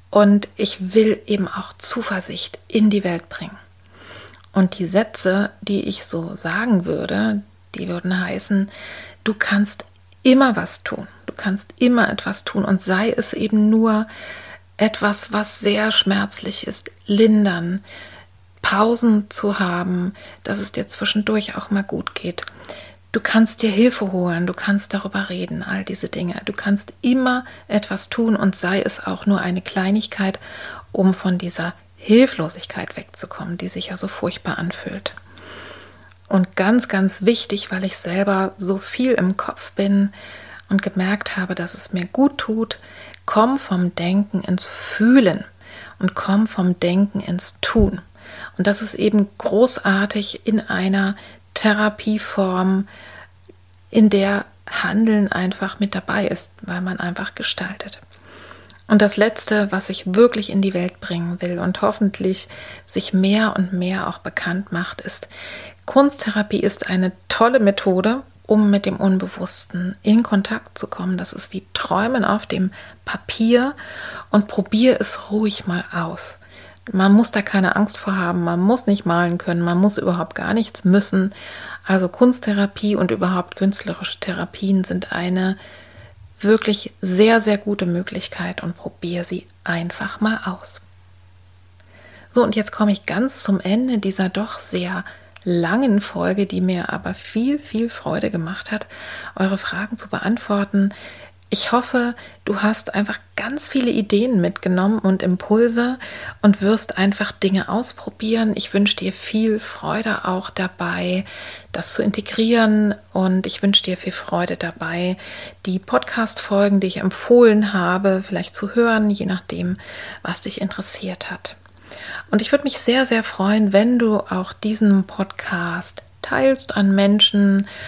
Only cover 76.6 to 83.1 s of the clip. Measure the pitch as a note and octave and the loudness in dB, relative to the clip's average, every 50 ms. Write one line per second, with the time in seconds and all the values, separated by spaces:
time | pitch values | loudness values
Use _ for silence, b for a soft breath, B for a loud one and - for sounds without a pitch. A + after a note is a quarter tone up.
76.6 | B B B B - - - F#3 F#3+ G3 G3+ A3 A#3 - - G#3+ G3+ - - G3 | B B B B -12 -4 0 4 6 8 8 8 6 6 2 -2 -2 0 0 2
77.6 | F#3 - - - G#3+ G#3 - - - G3+ F#3+ F#3 F3 E3+ F3 F3 E3+ E3+ E3+ F3 | 2 2 2 2 0 0 -2 -6 -4 -4 -2 -2 0 0 0 0 0 0 0 2
78.6 | F#3 G3+ B3 B3 - G#3 G3+ G3 - F3 E3+ F3 F3 E3+ F3 F3 - F#3 E3+ E3+ | 4 4 4 4 4 2 0 2 2 0 2 2 2 2 0 -2 -2 -2 0 0
79.6 | F3 F3 F3 F3+ G3 G#3 - - - F#3 F3 F3 E3 - - - - - G#3 A#3 | 0 2 4 4 4 4 2 2 0 0 0 -2 -4 -6 -6 -6 -4 0 0 0
80.6 | A3+ - - - - F3+ F#3 G3+ G3+ - - F#3+ F#3+ G3+ B B B B B B | 0 -2 -6 0 4 4 4 6 4 4 2 2 0 0 B B B B B B
81.6 | B B B B B - F#3+ F#3 F#3 F3 - - B3 B3 B3 - - G#3+ G3+ G3+ | B B B B B 0 2 2 2 0 2 4 4 4 4 2 -2 -2 2 2
82.6 | G3+ G3+ - - G#3+ G#3 G#3 - F#3+ F3 | 0 0 -2 -2 0 0 2 2 2 0